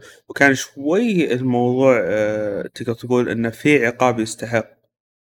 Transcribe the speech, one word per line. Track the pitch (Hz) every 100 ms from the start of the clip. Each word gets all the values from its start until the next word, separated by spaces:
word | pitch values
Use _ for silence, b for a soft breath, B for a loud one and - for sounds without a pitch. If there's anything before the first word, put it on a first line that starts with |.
| B B -
وكان | - 139 135
شوي | - - 139 185 240 190 147
الموضوع، | 123 127 123 123 127 135 120
آه، | 87 107 107 107 107 98 -
تقدر | - 117
تقول | 117 120 123 120
إنه | 113 113
في | 113 147 147 117
عقاب | 120 127 113
يستحق، | 113 - 113 117 - _ _ _ _ _ _